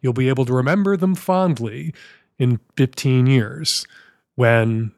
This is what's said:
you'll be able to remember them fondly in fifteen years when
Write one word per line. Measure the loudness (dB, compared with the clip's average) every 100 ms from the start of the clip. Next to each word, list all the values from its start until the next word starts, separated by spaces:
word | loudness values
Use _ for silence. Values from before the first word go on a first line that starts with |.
you'll | -2
be | 0 0
able | 0 0
to |
remember | 0 0 0 0 0
them | 0
fondly | -2 -2 0 0 -2 -6 -8 -10 -12 -20 -20 _ _
in | 0 0 _ -2
fifteen | -2 0 0 2 4
years | 2 0 -6 -6 -6 -8 -20 _ _ _
when | 0 2 4 2 -2 -6